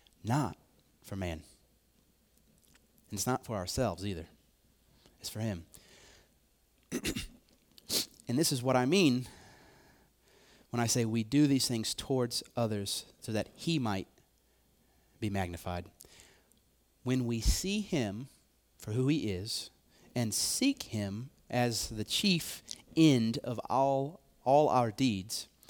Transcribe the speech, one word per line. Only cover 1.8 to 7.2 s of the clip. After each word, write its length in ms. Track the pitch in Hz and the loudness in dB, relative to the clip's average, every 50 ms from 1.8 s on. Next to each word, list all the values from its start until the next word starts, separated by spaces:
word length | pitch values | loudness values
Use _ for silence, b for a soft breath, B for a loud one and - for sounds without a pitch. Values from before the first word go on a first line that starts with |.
| _ _ _ _ _ _ _ _ _ _ _ _ _ _ _ _ _ _ _ _ _ _ _ _ _ - | _ _ _ _ _ _ _ _ _ _ _ _ _ _ _ _ _ _ _ _ _ _ _ _ _ -12
And 100 | 107 98 | -8 -4
it's 80 | - | -2
not 180 | 127 127 - - | -2 -2 -2 -2
for 100 | - 113 | -4 -6
ourselves 500 | 98 90 87 - 131 127 107 87 85 95 | -4 -4 -4 -2 0 0 0 -2 -4 -6
either. 200 | 104 95 78 80 - - _ _ _ _ _ _ _ _ _ _ _ b b b b b b | -6 -6 -6 -10 -14 -18 _ _ _ _ _ _ _ _ _ _ _ b b b b b b
It's 80 | - - | -14 -10
for 100 | - 107 | -6 -4
him. 260 | 110 110 98 85 82 - B B B B B B B B B B B B B B _ _ _ _ _ _ _ _ _ - | -2 -2 -4 -4 -10 -16 B B B B B B B B B B B B B B _ _ _ _ _ _ _ _ _ -8
<clears throat> 100 | - - - - - - | -8 -4 -4 -4 -4 -6